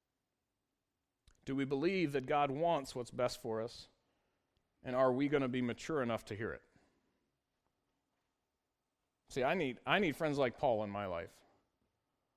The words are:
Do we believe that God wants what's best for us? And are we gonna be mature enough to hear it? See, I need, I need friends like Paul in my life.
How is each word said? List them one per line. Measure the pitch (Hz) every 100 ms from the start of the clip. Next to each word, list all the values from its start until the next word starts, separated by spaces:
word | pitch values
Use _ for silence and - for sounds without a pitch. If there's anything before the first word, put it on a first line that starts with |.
| _ _ _ _ _ _ _ _ _ _ _ _ _ _ -
Do | 139
we |
believe | 135 139 165 196 156
that | 139 127
God | 147 143
wants | 135 170 156 131
what's | 127 120
best | 123 123 -
for | 117 110
us? | 117 - - _ _ _ _ _ _ _ _ _
And | 135
are | 127 131
we | 127 143
gonna | 143 131
be | 127
mature | 120 110 - 156
enough | 120 110 -
to |
hear | 101 107
it? | 67 - _ _ _ _ _ _ _ _ _ _ _ _ _ _ _ _ _ _ _ _ _ _ _ _ _ _
See, | 139
I | 127
need, | 180 139 107 127
I | 180
need | 185 131
friends | 160 143
like | 127 -
Paul | 139 110
in | 107
my | 101 98
life. | 85 85 - _ _ _ _ _ _ _ _ _